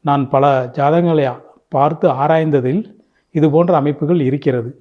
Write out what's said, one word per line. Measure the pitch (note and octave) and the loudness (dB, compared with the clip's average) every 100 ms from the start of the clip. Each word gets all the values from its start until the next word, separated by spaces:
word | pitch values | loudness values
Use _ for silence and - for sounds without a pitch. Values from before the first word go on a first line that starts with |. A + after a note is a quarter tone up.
நான் | D3 C#3+ C3+ | -2 -2 0
பல | C3+ C#3+ C3+ B2+ | 0 2 0 -2
ஜாதகங்களை | B2+ C#3 E3 F3 D#3+ C3+ B2 - _ _ | -2 0 2 2 0 -2 -6 -16 _ _
பார்த்து | C#3 D3 D#3+ F3+ | 0 0 2 -2
ஆராய்ந்ததில் | B2+ D3 D#3+ D#3+ C#3+ B2+ E3 A3 - _ _ _ | 0 0 2 2 0 0 -4 -6 -18 _ _ _
இது | D#3+ D#3 | 0 2
போன்ற | D3+ F3 E3 | 2 2 2
அமைப்புகள் | C#3+ D3 D3+ F3 | 0 -2 -2 0
இருக்கிறது. | C3 C#3+ C#3+ B2+ A#2 - | 0 -2 -2 -2 -6 -14